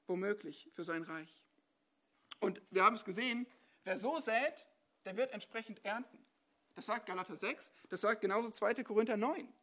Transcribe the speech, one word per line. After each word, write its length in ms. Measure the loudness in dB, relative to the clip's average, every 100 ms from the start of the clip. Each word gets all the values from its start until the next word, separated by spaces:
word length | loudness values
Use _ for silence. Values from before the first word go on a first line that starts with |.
| -4
womöglich 640 | -2 0 -2 -6 -12 -14
für 120 | -10
sein 180 | -4 -4
Reich. 400 | -4 -8 -10 -18 _ _ _ _ _ _ _ _ -16 -2
Und 240 | -2 -2 0
wir 140 | 6
haben 120 | 6 6
es 80 |
gesehen, 420 | 0 -2 0 0 -4 -10 _ _
wer 120 | -4 -2
so 240 | 0 0
sät, 460 | 2 2 2 -2 -14 _ _ _
der 120 | -6 -2
wird 160 | -2
entsprechend 520 | -4 -8 -8 -8 -8
ernten. 400 | -4 -4 -6 -16 _ _ _ _ _
Das 120 | -8 -2
sagt 200 | -2 -2
Galater 300 | -4 -4 -2
sechs, 360 | -2 -2 -8 -18 -10
das 140 | 0
sagt 180 | 2 2
genauso 300 | 2 2 0
zweite 340 | 0 0 2
Korinther 320 | 0 2 4 2
neun. 360 | 2 0 -6 -16